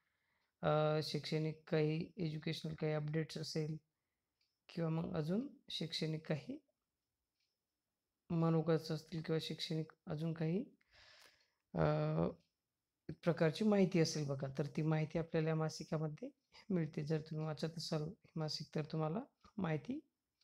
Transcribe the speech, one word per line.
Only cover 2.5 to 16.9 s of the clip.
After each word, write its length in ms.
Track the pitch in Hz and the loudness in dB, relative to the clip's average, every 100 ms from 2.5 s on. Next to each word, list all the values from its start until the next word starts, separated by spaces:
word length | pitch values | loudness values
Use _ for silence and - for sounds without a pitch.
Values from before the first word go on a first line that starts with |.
| - 160 | -4 -6
काही 200 | 160 156 | -2 -2
अपडेट्स 440 | 151 151 156 156 160 | 0 0 0 -2 -4
असेल 400 | 160 160 156 156 - _ _ _ _ _ _ _ - | -4 -2 -2 -4 -10 _ _ _ _ _ _ _ -12
किंवा 200 | - 165 | -4 0
मग 260 | 160 175 165 | 0 0 -2
अजून 320 | 156 190 285 - - | 0 0 -2 -8 -10
शैक्षणिक 580 | - 160 - 160 156 - | -8 -6 -4 -2 -2 -2
काही 300 | 151 - 285 - _ _ _ _ _ _ _ _ _ _ _ _ _ _ _ - | -4 -4 -12 -14 _ _ _ _ _ _ _ _ _ _ _ _ _ _ _ -2
मनोगत 600 | 170 165 165 160 160 160 | 2 4 4 4 2 2
असतील 300 | 156 - 165 | -6 -4 -6
किंवा 180 | 156 160 | -2 -2
शैक्षणिक 500 | - 160 - 160 156 - - | -2 -6 -4 -2 -4 -8 -8
अजून 260 | 156 165 | -4 -2
काही, 320 | 160 160 180 285 - _ - - - - _ _ _ _ | 0 0 0 -2 -10 _ -20 -20 -20 -20 _ _ _ _
अ, 80 | - 156 151 151 156 170 - _ _ _ _ _ _ - | 2 4 4 2 2 0 -2 _ _ _ _ _ _ -14
प्रकारची 560 | - - 160 165 151 220 | -4 0 2 2 4 4
माहिती 340 | 202 185 175 | 6 6 6
असेल 280 | 160 156 143 | 4 2 -2
बघा, 200 | 139 135 135 | -2 -4 -4
तर 80 | 143 | -4
ती 160 | - | 0
माहिती 380 | 156 156 156 175 | 2 2 2 0
आपल्याला 300 | 165 170 160 | 0 0 2
या 60 | 160 | 2
मासिकामध्ये 760 | 156 - 156 156 156 151 269 - _ - - | 0 -2 -4 -2 -2 -6 -10 -14 _ -14 -2
मिळते. 360 | 185 151 | 0 0